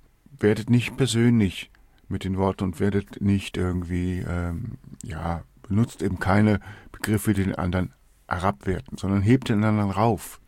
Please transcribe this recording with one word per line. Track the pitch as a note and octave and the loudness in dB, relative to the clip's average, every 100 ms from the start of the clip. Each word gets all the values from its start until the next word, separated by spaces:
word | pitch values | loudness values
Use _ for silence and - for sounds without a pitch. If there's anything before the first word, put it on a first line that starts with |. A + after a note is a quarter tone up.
| _ _ _ - | _ _ _ 0
Werdet | G#2 G#2+ G#2+ | 2 2 2
nicht | A#2+ - - | 2 2 -2
persönlich | B2 A2+ A#2+ A#2 F#2+ - - _ _ _ - | 0 4 4 4 2 -2 -16 _ _ _ -10
mit | F#2 | -6
den | F#2 F#2+ | -4 0
Worten | F#2+ - | 0 0
und | F#2 - | -4 0
werdet | G2+ G2+ G2+ - | 0 0 -4 -2
nicht | G2+ G2 - - | 0 0 -2 -4
irgendwie, | F#2 F2+ E2+ F2+ F2+ F2+ | -2 -2 -4 -2 -2 -4
ähm, | D#2+ F2 F2 E2+ - - - - | -4 -4 -4 -6 -8 -12 -18 -14
ja, | - D#2 E2+ E2+ - _ | -10 -8 -6 -6 -10 _
benutzt | - G2 A#2 - | -2 0 0 -2
eben | F#2 F#2 | -4 -2
keine | F#2+ G2+ G#2+ G2+ - - - | 2 4 4 2 -2 -20 -20
Begriffe, | - - G#2+ A2+ | -8 -2 0 2
die | G2 | 0
den | F#2+ | 0
anderen | - F2+ F#2 F2 _ _ _ - | -2 -2 -2 -4 _ _ _ -8
herabwerten, | F2 F#2+ G2+ F#2+ F2+ - - | -2 -2 -2 -4 -4 -6 -6
sondern | F#2+ G2 | 0 2
hebt | G2+ C3 - | 4 2 4
den | G#2 | 2
anderen | G#2+ G#2+ G2+ | 2 2 0
rauf. | F#2+ A#2 F2+ - - | 2 2 0 -6 -20